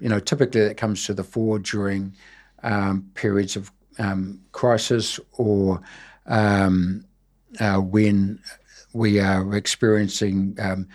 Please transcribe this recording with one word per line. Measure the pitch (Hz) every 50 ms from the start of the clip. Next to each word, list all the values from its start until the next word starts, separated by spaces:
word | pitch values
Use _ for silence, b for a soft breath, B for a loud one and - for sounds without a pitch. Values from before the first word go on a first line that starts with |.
you | - 113
know, | 110 101
typically | 95 - - 139 135 123 - 113
that | 104 104 104
comes | - - 110 104 95 -
to | - 104
the | 98 92
fore | - - 117 113 110 107 104
during, | 95 - - 104 101 98 98 98 98 98 98 b b b b b b b b -
um, | - 120 104 101 98 98 98 95 95 - -
periods | - - 110 98 101 101 95 -
of, | 104 98 - - _ _ _ _ -
um, | 110 98 98 95 95 92 101 - - _
crisis | - - - 123 117 110 - - 123 117 113 - - - - _
or, | - - 120 107 104 98 98 95 92 - B B B B B B B B _
um, | - 120 110 107 101 101 98 98 95 95 92 90 90 95 104 - _ _ _ _ _ _ _ _ _ - -
uh, | 113 104 98
when | 98 98 92 98 107 107 104 101 101 98 98 110 - B B B B B B B B B B -
we | 117 110 107 104 101
are | 98 98 95 95 92 95 101
experiencing, | 104 98 - - - - 113 107 104 104 95 - - 110 101 95 98 95 98 95 -
um, | 107 95 92 92 92 B